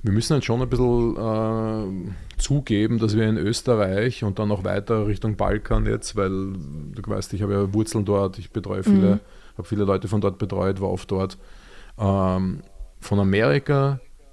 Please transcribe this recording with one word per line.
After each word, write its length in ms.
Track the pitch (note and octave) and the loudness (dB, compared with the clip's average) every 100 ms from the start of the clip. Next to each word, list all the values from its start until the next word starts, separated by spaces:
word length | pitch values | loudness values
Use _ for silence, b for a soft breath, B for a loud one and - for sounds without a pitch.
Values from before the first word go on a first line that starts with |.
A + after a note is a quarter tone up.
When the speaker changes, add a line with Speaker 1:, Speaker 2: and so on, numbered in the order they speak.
Speaker 1:
Wir 120 | A2 | 2
müssen 200 | G2+ A2 | 0 2
dann 80 | D3+ | 0
schon 220 | - A2+ | 2 -2
ein 60 | B2+ | 0
bisschen, 460 | B2 B2 A#2+ A#2 - | 2 4 4 2 0
äh, 1200 | A2 A2 A2 A2+ A2 A2 G2+ F#2+ A2 G2 - - | -2 -2 0 0 -2 -4 -4 -6 -8 -10 -8 -4
zugeben, 580 | - C#3 C#3 G#2 A2 A#2 | 0 0 2 2 2 2
dass 180 | A2 G#2+ | 2 2
wir 140 | A2 | 2
in 80 | G#2+ | 2
Österreich 840 | F#2+ A2+ - A2+ G2 F#2+ A#2+ - | 0 -2 2 2 2 2 0 0
und 160 | G#2+ F#2+ | -4 0
dann 100 | G#2 | 0
noch 140 | G2+ | 0
weiter 420 | F#2+ G2 G2+ A2 G#2 | -2 -4 0 0 0
Richtung 300 | G#2 A2 G2+ | 0 -2 0
Balkan 500 | G2 G#2+ - A2 G#2+ | 0 -2 0 0 2
jetzt, 300 | A2 - G#2+ | -2 -4 -2
weil 140 | F#2+ | -2
du 720 | F#2+ F#2+ F#2+ C#2 D2+ D2 - G#2 | -2 -4 -8 -10 -10 -10 -10 -6
weißt, 280 | G#2 - | -6 -4
ich 100 | G2 | -4
habe 100 | G2+ | 0
ja 200 | G2+ G2 | 0 0
Wurzeln 300 | G#2 A2 A2+ | 0 0 0
dort, 360 | G2 G2+ G2 F#2+ | 0 2 0 -4
ich 100 | F#2+ | -10
betreue 320 | - F#2+ G2 | -8 -6 -2
viele, 340 | F#2+ G3 F#2+ - | 4 6 6 2
Speaker 2:
Mhm. 40 | b b b - | b b b -14
Speaker 1:
habe 100 | F#2 | -4
viele 160 | G2+ | 0
Leute 240 | G2 F#2+ F#2+ | 2 2 2
von 140 | G#2+ | 0
dort 180 | G2 F#2+ | 0 -2
betreut, 420 | G2 F#2+ F#2 F#2+ | -4 0 0 0
war 80 | F#2+ | -2
oft 220 | F#2 - | -4 -2
dort. 260 | F#2+ F#2+ - b b b b b - | -2 -2 -6 b b b b b -2
Ähm, 600 | G2 G2 F#2+ F#2 F#2+ F2+ - - - - | 2 2 2 2 0 -4 -10 -14 -16 -14
von 200 | - G2+ | -2 2
Amerika 800 | G2 G2 A#2+ C#3+ C#3 C#3 C#3 C#3 - - - | 4 4 4 2 2 2 2 -2 -8 -20 -20